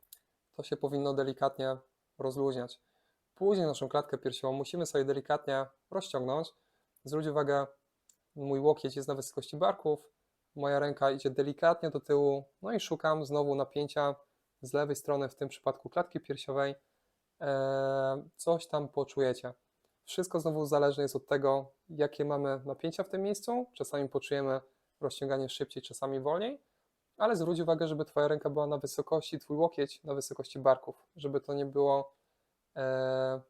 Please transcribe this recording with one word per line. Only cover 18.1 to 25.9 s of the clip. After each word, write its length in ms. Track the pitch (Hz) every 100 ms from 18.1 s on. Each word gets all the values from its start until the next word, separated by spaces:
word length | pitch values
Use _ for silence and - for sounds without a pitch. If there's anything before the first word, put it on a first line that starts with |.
| 135 - -
coś 320 | - 170 -
tam 220 | 151 143
poczujecie. 640 | - 139 - 131 123 127 - _ _ _ _ -
Wszystko 340 | - 185 175
znowu 260 | 160 156 147
zależne 380 | 147 143 139
jest 120 | 139 135
od 120 | -
tego, 440 | 143 139 135 135 _ _
jakie 360 | 151 147 - 147
mamy 360 | 143 139 135 135
napięcia 380 | 135 165 165
w 60 | 190
tym 120 | 190
miejscu. 440 | 196 202 - 240 247
Czasami 360 | - 135 143 139
poczujemy 520 | 139 - 143 135 131 - _ _ _
rozciąganie 500 | 139 - 143 135 131
szybciej, 340 | - 139 135
czasami 360 | -